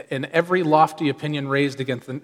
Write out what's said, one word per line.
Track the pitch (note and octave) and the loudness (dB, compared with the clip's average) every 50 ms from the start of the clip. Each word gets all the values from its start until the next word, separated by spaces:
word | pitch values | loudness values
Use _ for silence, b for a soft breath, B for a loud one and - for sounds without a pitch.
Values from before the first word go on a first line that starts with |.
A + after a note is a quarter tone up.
| - - | -8 -6
and | D3 C3 D3 | -6 -6 -4
every | - D#3+ E3 E3+ F3 F3+ F#3 F3 | -2 0 0 0 2 2 0 2
lofty | D3+ D#3 D#3 D#3 D3+ - - E3 C#3 | 4 6 6 6 4 2 0 -2 -2
opinion | C3+ - D#3 D3+ D3+ C#3+ C#3 | -2 -2 -4 -4 -4 -4 -2
raised | C3+ C3+ C#3 C#3+ C#3 C3+ C#3 | -2 0 0 0 0 -2 -4
against | C3 B2+ B2+ A#2 - | -6 -4 -6 -6 -6
the, | - C3 D3 | -10 -12 -12